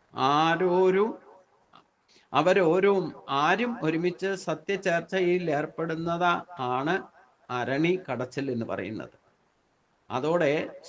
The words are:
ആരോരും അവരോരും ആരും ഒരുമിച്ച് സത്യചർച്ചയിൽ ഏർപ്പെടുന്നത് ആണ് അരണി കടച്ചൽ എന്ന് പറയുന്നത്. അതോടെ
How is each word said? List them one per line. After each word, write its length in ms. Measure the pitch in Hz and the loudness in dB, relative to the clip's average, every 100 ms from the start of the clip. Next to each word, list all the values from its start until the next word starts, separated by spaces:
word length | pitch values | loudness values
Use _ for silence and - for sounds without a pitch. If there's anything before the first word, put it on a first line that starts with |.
| _ | _
ആരോരും 1120 | 127 131 147 165 170 185 180 185 190 220 - - - _ _ _ - _ _ _ _ - | -2 2 4 4 2 2 4 4 4 2 -2 -16 -20 _ _ _ -20 _ _ _ _ -2
അവരോരും 840 | 135 165 196 165 180 202 190 156 - - | 2 4 4 4 4 4 2 -2 -8 -4
ആരും 500 | 139 156 196 240 233 | 0 2 2 -2 -2
ഒരുമിച്ച് 520 | 160 160 175 175 190 | -2 0 -2 -2 -6
സത്യചർച്ചയിൽ 1160 | 185 - 156 - 196 196 170 170 190 180 180 165 | -6 -6 -6 -4 -4 0 -2 -2 0 2 0 0
ഏർപ്പെടുന്നത് 920 | 143 160 - 165 160 170 170 175 165 - - | -2 -4 -6 -6 -4 -4 0 2 0 -4 -8
ആണ് 420 | 123 127 147 185 - _ _ _ - | -2 -2 0 -2 -4 _ _ _ -8
അരണി 500 | 123 120 139 165 180 - | -6 -2 0 0 0 -4
കടച്ചൽ 400 | 123 127 143 139 | -6 -6 -6 -4
എന്ന് 160 | 117 113 | -4 -4
പറയുന്നത്. 440 | 98 95 101 64 _ _ _ _ _ _ _ _ _ - | -6 -8 -10 -12 _ _ _ _ _ _ _ _ _ -8
അതോടെ 640 | 123 147 175 147 156 - - | -4 0 2 2 0 -4 -12